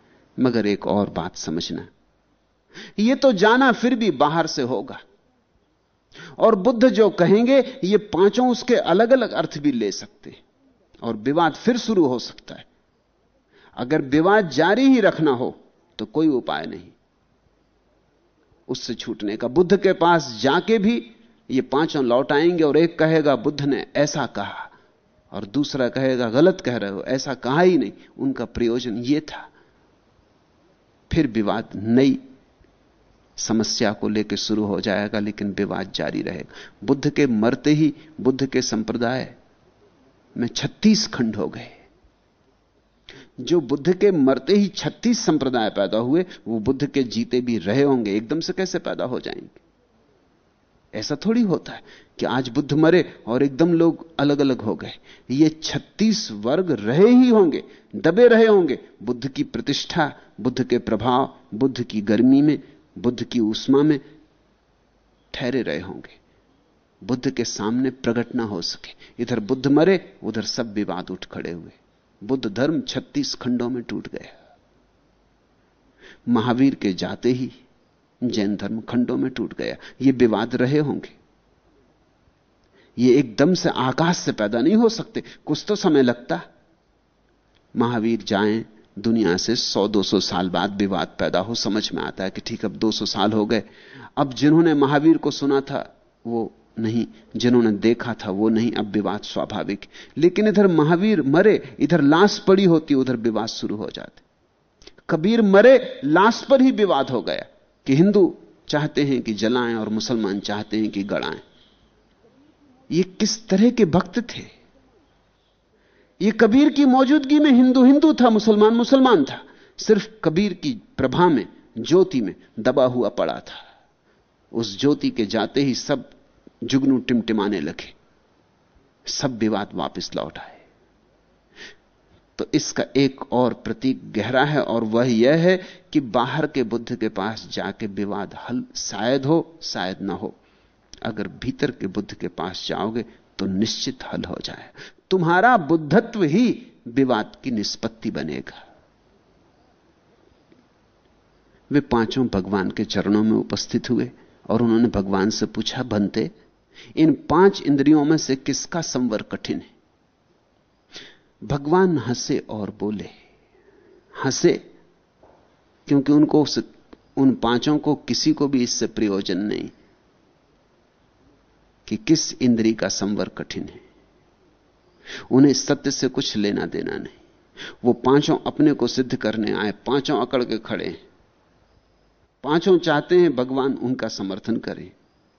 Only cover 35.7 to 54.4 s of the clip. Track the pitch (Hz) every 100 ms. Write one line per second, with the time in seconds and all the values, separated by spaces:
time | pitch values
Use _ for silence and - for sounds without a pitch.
35.7 | 92 98 - 76 - - 87 - - -
36.7 | - 101 139 143 - 139 107 117 127 147
37.7 | 151 156 - - - 117 131 135 127 123
38.7 | 110 110 117 117 131 113 - _ _ _
39.7 | _ _ _ _ _ _ - 117 - 127
40.7 | - 214 208 - - 113 104 82 - -
41.7 | - _ _ _ _ _ _ _ _ _
42.7 | _ _ _ _ - - - 123 170 123
43.7 | 143 139 180 202 180 131 123 - 208 196
44.7 | - 156 - 233 226 - 156 131 123 107
45.7 | 98 98 107 123 165 180 - 107 113 107
46.7 | 135 143 139 120 110 120 123 123 113 87
47.7 | 123 143 127 104 101 113 156 175 185 185
48.7 | 170 - 92 123 98 - - - _ _
49.7 | _ _ _ _ _ _ _ _ _ _
50.7 | _ _ - 110 143 202 233 208 151 -
51.7 | - - - _ - 87 123 131 123 139
52.7 | 147 160 175 165 - - 127 139 131 170
53.7 | 165 165 143 - - 143 143